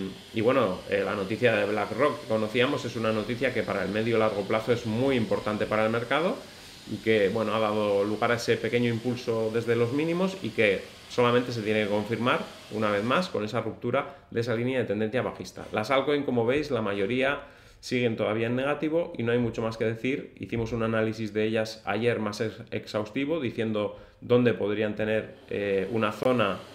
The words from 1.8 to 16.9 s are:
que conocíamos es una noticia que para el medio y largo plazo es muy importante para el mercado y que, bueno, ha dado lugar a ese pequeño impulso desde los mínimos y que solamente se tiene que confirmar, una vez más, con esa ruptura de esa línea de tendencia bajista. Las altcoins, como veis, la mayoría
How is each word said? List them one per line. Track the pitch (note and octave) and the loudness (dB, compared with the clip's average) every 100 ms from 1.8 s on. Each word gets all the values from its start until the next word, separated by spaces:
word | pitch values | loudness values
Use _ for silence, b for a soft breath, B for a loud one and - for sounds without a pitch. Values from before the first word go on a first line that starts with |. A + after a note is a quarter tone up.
| G2+ A2 C#3+ B2+ | -2 0 0 0
que | - | -2
conocíamos | A2 G#2+ A#2+ B2+ C#3+ A#2+ | 0 0 2 2 0 -4
es | A#2 | -2
una | A2 | 0
noticia | A2 G#2 A#2+ C3 | 0 -2 -2 0
que | A#2 | 0
para | F#2 G2 | -2 -2
el | F#2 | -2
medio | G#2 A2+ A2+ | 0 2 2
y | |
largo | A2 G2+ | 2 0
plazo | F#2+ A2 A#2+ | 0 0 2
es | A#2 A2+ | 0 0
muy | A2 C3+ C3 | 0 2 2
importante | G#2 G2+ G#2+ G#2 G2+ | 2 0 0 -2 0
para | G#2+ A2 | 2 2
el | |
mercado | A#2 A#2+ C#3 F3 B3+ - B B B - | 0 0 0 0 -2 -8 B B B -10
y | G#2+ | -4
que, | A2 A2 G2 | 2 4 4
bueno, | A2+ G#2+ | 2 0
ha | G#2+ | 2
dado | A2 G#2+ G#2 G2+ G2+ | 2 2 2 2 2
lugar | G#2+ A#2 | 0 0
a | A#2 | 0
ese | - A2 | 2 0
pequeño | A2+ A#2+ A#2+ | 2 0 2
impulso | A2+ A#2+ A#2 - A2+ A2 | 0 -2 -4 -2 0 0
desde | A2+ A2+ A#2 | 0 0 2
los | A#2 | 2
mínimos | C#3+ D#3+ E3+ F#3+ F#3 | 0 0 0 0 -2
y | A#2 | -6
que | A2+ G#2+ F#2 - - - | 2 2 2 -4 -16 -8
solamente | - A#2+ B2 B2+ | 2 4 4 2
se | A#2 | -2
tiene | G#2 G#2+ | 0 0
que | G#2 | 2
confirmar, | G#2 G2+ A2 A#2+ D3 - - - | 0 0 0 0 0 -2 -14 -8
una | G#2+ G#2+ | -2 0
vez | G2+ | 2
más, | A2 D3 F3+ | 2 0 0
con | - | -4
esa | G#2 A#2 | -2 -4
ruptura | A2 F#2+ B2 C3 C#3 B B | -4 -6 -2 -2 -2 B B
de | A2+ | -4
esa | A#2+ A2+ | 0 0
línea | A#2+ C3 | 0 0
de | G2+ | 0
tendencia | G2+ A2 A#2+ | 0 -2 -2
bajista. | G#2 - F#2 - E2+ | -4 -6 -12 -12 -6
Las | G#2+ G#2+ | -4 0
altcoins, | C3+ C3+ D3 | 0 2 0
como | C#3 B2 A2+ | 0 0 2
veis, | C#3+ D3 | 2 0
la | A#2+ | -2
mayoría | G#2+ | 0